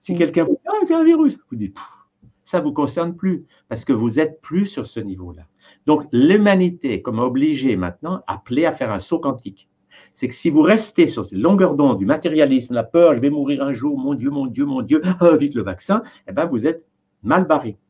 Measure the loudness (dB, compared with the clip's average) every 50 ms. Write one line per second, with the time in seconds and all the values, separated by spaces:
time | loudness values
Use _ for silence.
0 | _ -6 0 0 0 2 2 0 2 2 0 -2 _ -4 -2 -2 0 0 2 4
1 | 6 4 6 6 4 0 0 -2 _ _ -10 -8 -8 -8 -10 -14 -20 -20 -20 _
2 | _ _ _ _ _ -20 _ _ _ _ -4 -2 -2 -2 -2 -2 -4 -2 -2 -4
3 | -4 -4 -6 -4 -4 -4 -4 -4 -6 _ _ _ _ _ -12 -10 -2 -2 -2 0
4 | 0 -2 0 0 -2 -2 -4 -12 _ -4 -2 -2 -2 -2 -4 -10 -12 -10 -10 -10
5 | -10 -10 -10 -12 -12 -16 -16 -18 -20 _ _ _ _ _ _ _ _ 2 2 2
6 | 0 -2 2 4 4 6 4 4 4 4 4 4 2 0 -2 -4 -6 -4 -4 -4
7 | -6 -6 -4 -2 -2 -2 0 0 0 0 0 0 0 -2 0 0 -2 -4 -6 _
8 | -8 -8 -8 -8 -8 -10 -10 -10 _ -6 -2 0 0 0 -2 -2 -6 -6 -4 -6
9 | -6 -4 -6 -4 -2 -4 -6 -6 _ -18 -20 _ _ _ _ _ _ _ _ -20
10 | -20 _ _ _ -8 -8 -8 -4 -4 2 4 4 6 6 4 2 2 -4 _ 2
11 | 2 2 2 -6 -10 -8 -6 -2 0 2 4 4 4 2 2 2 2 2 2 0
12 | 0 -2 -2 -2 -2 -2 2 2 2 4 2 0 0 -2 -4 -4 -4 0 2 4
13 | 6 6 4 4 0 -2 0 -2 -2 -2 -2 -2 -2 -4 -6 -4 -4 -4 -4 -2
14 | -4 -4 -4 -4 -4 -4 -4 -4 -6 -6 -4 -4 -4 -2 -2 -6 -2 0 0 0
15 | 2 0 0 4 4 4 4 4 2 0 -2 -4 -6 -6 -8 -10 -4 -2 -2 -2
16 | -2 -6 -20 _ _ -8 -4 -4 -4 -2 -2 -2 -2 -2 -4 -4 _ _ _ _
17 | _ _ _ _ -2 0 0 0 2 2 0 0 0 -6 -12 _ _